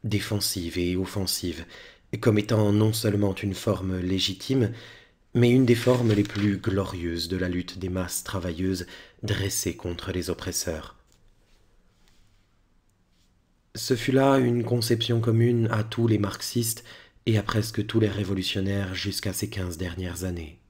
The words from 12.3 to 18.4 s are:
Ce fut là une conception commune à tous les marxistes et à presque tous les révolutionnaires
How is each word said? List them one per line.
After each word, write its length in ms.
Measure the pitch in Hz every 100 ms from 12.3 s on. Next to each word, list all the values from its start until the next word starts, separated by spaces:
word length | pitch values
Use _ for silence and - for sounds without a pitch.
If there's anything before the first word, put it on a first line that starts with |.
| _ _ _ _ _ _ _ _ _ _ _ _ _ _
Ce 200 | - -
fut 180 | 120 117
là 260 | 131 135 135
une 260 | 123 120
conception 560 | 117 120 117 113 - 117
commune 480 | 117 113 120 120 110
à 120 | 110
tous 220 | 110 - 117
les 100 | 107
marxistes 680 | 101 - - 120 117 - - - - _ -
et 100 | 107
à 60 |
presque 440 | 104 107 107 - 101
tous 140 | 110
les 80 | 107
révolutionnaires 880 | 95 95 95